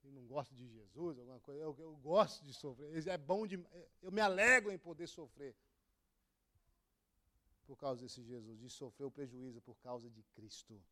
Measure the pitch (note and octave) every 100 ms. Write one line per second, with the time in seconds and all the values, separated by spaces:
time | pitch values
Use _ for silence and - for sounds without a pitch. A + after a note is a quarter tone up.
0 | C#3 C#3 A#2+ C#3+ C3 B2+ B2 A2+ G2+ A2
1 | E3+ B2+ B2 B2+ - C#3+ D#3 D3 D#3+ D3+
2 | C#3 F#3+ G3+ - C#3+ B2 D3 B2 D3 D#3+
3 | D#3 F3+ C#3+ G3 G#3+ F#3+ E3+ F3 - _
4 | F#3 G3+ G#3 F#3 A3+ B3+ G#3 F#3 F3 D#3
5 | E3+ - C#3 - C#3 - _ _ _ _
6 | _ _ _ _ _ _ _ _ _ _
7 | _ _ _ _ _ _ - C3+ C#3 B2
8 | B2 - A#2 B2 A2 A2 A#2+ - C3 -
9 | C#3 C#3 C3+ B2 B2+ A#2 - A2+ B2+ B2
10 | A#2+ A2 G#2+ - G#2+ - - G#2+ F2+